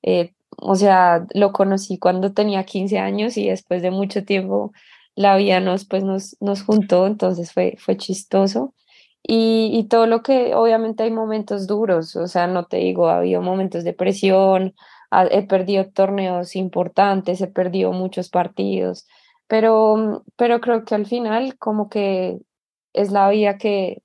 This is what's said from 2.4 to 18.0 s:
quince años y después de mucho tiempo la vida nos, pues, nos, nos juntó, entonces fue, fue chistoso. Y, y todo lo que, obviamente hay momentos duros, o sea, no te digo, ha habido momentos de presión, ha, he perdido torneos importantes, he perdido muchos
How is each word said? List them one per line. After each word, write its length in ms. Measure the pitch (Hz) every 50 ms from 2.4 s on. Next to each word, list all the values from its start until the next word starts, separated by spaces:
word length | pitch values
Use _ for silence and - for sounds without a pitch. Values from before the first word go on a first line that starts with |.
| 214 214 202 190 190
quince 340 | 190 - 196 185 202 214 196
años 380 | 190 190 196 202 214 233 233
y 120 | 220 202 190
después 340 | 185 190 _ _ 180 180
de 80 | 175 185
mucho 340 | 185 196 202 196 - 202 196
tiempo 480 | - 202 190 185 190 196 202 202 208 _ _ _ _ - _ _ _ _
la 200 | - 196 202 196
vida 240 | 190 202 202 185 185
nos, 240 | 190 185 180 190 196
pues, 200 | _ - 190 196
nos, 320 | 190 190 196 190 - - _
nos 220 | 208 202 202 196
juntó, 440 | 202 - 214 220 202 208 - 180 190
entonces 460 | 196 214 208 190 185 185 175 170 -
fue, 220 | - - 180 185 - _
fue 180 | - - 190
chistoso. 760 | 196 - - 190 190 - _ - 196 196 196 196 226 262 269 _ _ _ _ _ _ _ _ _ _ _ -
Y, 420 | 226 226 226 226 226 226 220 220
y 120 | - 233 220 214
todo 180 | 240 233 226
lo 160 | 226 226 226
que, 320 | 226 - 269 262 247 - -
obviamente 480 | - 226 233 226 226 226 220 214 220
hay 80 | 220 226
momentos 560 | 226 220 220 214 214 214 208 214 208 202 196
duros, 480 | 190 208 208 226 202 180 165 160 165 -
o 140 | 170 170 180
sea, 180 | - 180 175
no 200 | 175 185 180 175
te 100 | _ -
digo, 320 | 180 180 - 185 180 175 165
ha 100 | 170 175
habido 240 | - 185 185 180
momentos 400 | 180 180 185 190 190 185 185 170
de 100 | 170 175
presión, 840 | 175 - 180 196 196 196 - 190 190 190 190 190 190 185 190 190 _ _ - - - - - _
ha, 160 | - 185 185
he 160 | - - 202
perdido 480 | 196 196 196 190 185 185 202 190 190 196
torneos 640 | _ - 196 196 196 196 190 185 180 175 175 175 -
importantes, 840 | 190 190 180 - 175 180 175 _ - 196 202 196 190 190 180 180 180
he 80 | 196 170
perdido 440 | - - 185 180 175 190 190 185
muchos 360 | 185 185